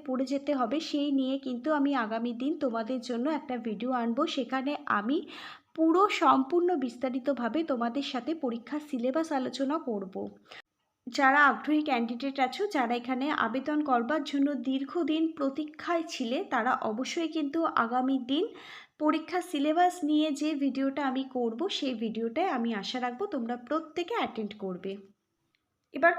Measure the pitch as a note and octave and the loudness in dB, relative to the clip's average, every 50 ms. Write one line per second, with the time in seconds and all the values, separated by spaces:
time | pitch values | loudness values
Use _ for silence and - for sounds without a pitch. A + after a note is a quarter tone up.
0 | D4+ C4+ C4 B3 C4+ C4 C#4 C#4 C#4 D4 D4 C4 B3 A3 C#4 D#4 D#4+ - - D4 | -2 -2 -2 0 0 0 -2 -2 0 0 0 0 0 0 0 -2 -2 -2 -2 0
1 | C#4+ D4 C#4 C4+ C4 B3+ C4+ C#4 C4+ C4 B3 A#3+ A#3+ D#4 D#4 D4 C#4 C#4 C#4+ C4 | 0 2 2 2 2 0 -2 -2 -4 -4 -6 -2 0 0 2 4 4 2 2 2
2 | A3+ G#3 A3 A3+ A#3 A#3+ A#3 A#3+ B3+ C#4+ E4 D#4 D4+ B3+ A3+ A3+ A3+ A3 C4 B3+ | 0 0 -2 -2 -2 -2 -4 -2 -2 -2 -2 0 0 0 0 0 -2 -2 -4 -4
3 | B3 - B3 A#3 A#3+ D4+ D#4+ C#4 D4+ - B3+ A#3 A3 A#3 G#3+ F#3+ A#3+ B3+ B3+ B3 | -4 -4 -4 -2 0 0 -2 -2 -4 -4 -6 -4 -4 -4 -4 -2 -2 -2 0 0
4 | A#3 A3+ A#3 A3+ D#4 E4 - C#4 B3 - C4 C4+ B3+ C#4 D4 C#4+ D4 - A3 G#3 | 0 0 0 0 0 0 0 -2 -4 -2 -2 -2 -2 -2 -4 -2 0 0 2 2
5 | G3+ A3+ C#4 F4+ - - - - - - - - _ _ - - D#4+ D#4+ E4 F4+ | 2 2 0 0 -2 -4 -10 -14 -14 -16 -16 -18 _ _ 0 2 4 6 6 6
6 | G4+ G#4 G4 - F4 C#4 C4 C4+ C4 - F4 F4 F4 F4 F4+ D4+ C4+ B3 - - | 6 4 4 4 6 6 6 6 4 4 2 2 4 4 2 2 0 -2 -4 -4
7 | - C4 B3 C4+ B3 D4 C#4 A#3 A#3+ A3+ A3+ D#4 E4 - C#4 A#3 A#3 A#3 A#3 C#4 | -4 -2 -2 -2 0 0 0 0 0 0 0 0 0 0 0 0 0 -2 -2 -2
8 | C#4 - - B3+ A#3 C#4+ E4 E4 - B3 A3+ A#3 - - D4 D4+ D4 - - B3 | -4 -4 -4 -4 -4 -4 -4 -2 -2 -2 -4 -4 -6 -6 -6 -6 -6 -4 -4 -2
9 | A#3 B3+ C4 D#4+ D#4+ D#4+ D#4 C4+ B3+ B3 B3 - C#4 C4 D4 E4 D#4 C4+ A3 G3+ | 0 0 2 0 0 0 0 -2 -2 -2 -2 -2 0 0 0 -2 -2 -2 -4 -4
10 | G3 F#3 - G3 G3+ G#3 - - _ - - - - _ _ _ _ _ _ _ | -4 -6 -8 -8 -8 -8 -10 -14 _ -20 -20 -20 -20 _ _ _ _ _ _ _
11 | - - A#3+ - C#4 C4+ C4+ D4 D4 C#4 A#3 G#3+ - C#4+ D4+ D4+ D4+ D4 C4 A#3 | -14 -6 0 4 6 6 8 8 6 6 6 2 0 0 2 2 2 2 0 0
12 | A#3 A3+ B3 A#3+ - C#4 C4+ - C4 B3 B3 - G4+ G#4 G#4 D4 B3 A3+ A#3+ A#3+ | 0 0 -2 -4 -4 -4 0 0 0 0 0 0 -2 0 0 0 2 2 0 -2
13 | A#3+ B3 C4 B3 C4+ D4+ D4 - - G#3+ A3 C4+ C4+ D4+ D4+ D4+ D4 C#4+ C4 A#3+ | -2 -2 -2 0 0 0 2 2 2 0 0 -2 -2 0 0 2 2 4 4 4
14 | A#3 A#3+ D4+ D#4+ C#4 - - C#4+ C#4 C#4+ D4 B3 A#3+ C4 C4 C4+ C#4 C4+ - F4 | 4 2 0 0 0 0 2 2 2 2 2 0 -2 0 0 0 -2 -2 -2 0
15 | E4 C#4 D#4 D#4+ D#4+ D#4+ D#4+ - C#4 C4+ C4+ - D4+ D4+ - - - - F4 E4+ | 0 2 2 2 2 0 0 0 -2 -2 -2 -2 -6 -8 -8 -8 -4 -2 0 0
16 | D#4+ D#4+ - - B3+ A3+ B3 D4+ G4 G4 C#4+ A#3+ A3 B3+ B3+ - - A3+ G#3+ G#3+ | -2 -4 -4 -4 -2 -2 -2 -2 -2 -2 0 0 2 2 2 0 0 -2 -2 -2
17 | C4 - - E4+ E4 D#4 D#4 D#4+ D4+ C#4 C#4 E4 E4 D#4 - - A#3 A3+ A#3+ B3+ | -4 -4 -2 -2 -2 -2 -2 -2 -2 0 0 0 0 2 2 0 0 2 2 2
18 | B3+ C4 C4+ C4 A#3 - C4+ D#4 G4 A#4 - - - - - - - - _ - | 2 2 2 0 0 0 0 0 0 -2 -4 -8 -18 -18 -18 -20 -20 -16 _ 0
19 | D4+ D4+ D#4 D#4 D#4 - E4+ F4+ F4 - - C#4+ C#4 D4+ D#4 E4+ F4+ F4+ F4 F4+ | 2 2 2 2 0 -2 -4 -4 -4 -2 -2 0 2 2 4 6 4 4 2 0
20 | F4 D4 D4+ D4+ D#4 D#4 C#4 C#4 D4 D#4 D#4+ C#4 C#4 C#4 C4 C4+ C4+ C4+ C4+ C#4+ | 0 2 2 4 2 2 0 0 -2 -2 0 0 0 0 0 0 -2 -2 0 -2
21 | C#4+ C4+ B3 C4 C4+ C4 - B3+ A#3+ A3+ A3+ A#3 E4 G4 - - D4+ C4+ B3+ G#3+ | -2 -2 -2 -2 -4 -4 -2 -2 -2 -2 -2 -2 -4 -4 -2 -2 -4 -4 -2 -2
22 | A#3 A3 A3+ A3 A3+ A#3 A#3 D4+ F4+ G4 D#4 B3 A#3 A#3 A3+ G3+ F#3+ F#3 - B3+ | -4 -4 -2 -2 -4 -2 0 0 0 0 0 0 -2 -2 -2 -4 -4 -6 -6 -4
23 | A#3+ B3 A#3+ A#3+ G4 G4+ G4+ C4+ A#3 A3+ A#3+ A#3+ A#3+ - D4 D#4+ D#4+ D#4 - - | -4 -4 -4 -4 -6 -4 -4 -4 -4 -4 -6 -6 -4 -2 -2 -2 -4 -4 -6 -6
24 | F4 F4 A#4 A4 D4+ - - - G#3+ G3+ - - G3 F#3+ F#3 F3+ - F#3+ G3 G3+ | -4 -2 -2 -2 -2 -4 -4 -6 -6 -6 -6 -8 -8 -8 -6 -6 -8 -8 -8 -10
25 | G3 - _ _ _ _ _ _ _ _ _ _ _ _ _ _ _ _ - C#4+ | -12 -18 _ _ _ _ _ _ _ _ _ _ _ _ _ _ _ _ -2 2
26 | C#4+ E4+ F4 | 4 4 4